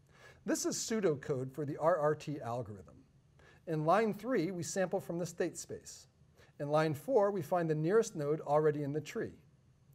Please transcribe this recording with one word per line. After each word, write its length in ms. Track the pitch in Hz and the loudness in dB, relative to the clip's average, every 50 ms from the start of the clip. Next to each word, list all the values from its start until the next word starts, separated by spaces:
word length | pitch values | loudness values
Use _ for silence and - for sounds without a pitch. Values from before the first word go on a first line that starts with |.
| _ _ _ - - - - - - | _ _ _ -20 -20 -20 -20 -10 -2
This 220 | 202 311 - - | -2 -2 0 0
is 80 | 339 147 | -2 -2
pseudocode 760 | - - - 226 220 196 170 147 123 - - 143 127 131 131 | -2 -2 -2 0 2 2 2 2 0 -2 -4 -2 -2 -2 -6
for 120 | - 160 147 | -6 -6 -6
the 120 | 135 160 | -6 -4
R 200 | 151 147 165 180 160 | 2 2 2 4 4
R 160 | 147 151 156 | 4 2 2
T 240 | 147 - 156 147 151 | 0 -4 -8 -8 -6
algorithm. 560 | 117 117 120 127 113 98 104 92 85 - - - - _ _ _ _ _ _ _ - - - _ - 170 | -6 -6 -6 -6 -6 -8 -12 -16 -16 -20 -20 -20 -20 _ _ _ _ _ _ _ -20 -20 -20 _ -6 -4
In 160 | 160 156 151 | -2 0 4
line 280 | 160 180 214 226 214 | 4 4 4 4 2
three, 380 | 196 208 208 247 262 180 156 190 | -2 -4 -4 -2 0 0 0 0
we 140 | 190 175 - | -2 -6 -6
sample 360 | - - 196 185 170 202 190 | -4 -2 -2 -2 0 -2 -4
from 200 | - - 170 170 | -4 -4 -6 -6
the 60 | 175 | -6
state 300 | 165 - - 185 165 - | -6 -4 -4 -4 -4 -4
space. 520 | - - - 110 - - - - - - _ _ _ - _ _ _ - _ _ - | -8 -12 -12 -12 -14 -12 -16 -18 -18 -20 _ _ _ -20 _ _ _ -20 _ _ -8
In 100 | 147 143 | -4 2
line 260 | 151 156 156 160 147 | 2 4 4 2 0
four, 360 | 143 - 254 269 214 202 208 | -4 -2 2 4 4 4 4
we 120 | 202 190 | 2 -2
find 280 | - - 185 175 170 160 | -2 0 0 0 2 2
the 60 | 151 | 0
nearest 400 | 151 156 165 208 226 214 - - | 0 2 4 4 4 2 2 -2
node 240 | 160 143 147 156 156 | -4 -2 -2 -2 -2
already 420 | - 143 147 156 156 151 147 151 | 0 2 4 4 4 4 2 2
in 100 | 147 139 | -4 -4
the 80 | 147 156 | -4 -6
tree. 340 | 151 - - 226 156 95 - - _ _ _ _ _ _ _ _ _ _ | -6 -6 -6 -6 -6 -8 -10 -16 _ _ _ _ _ _ _ _ _ _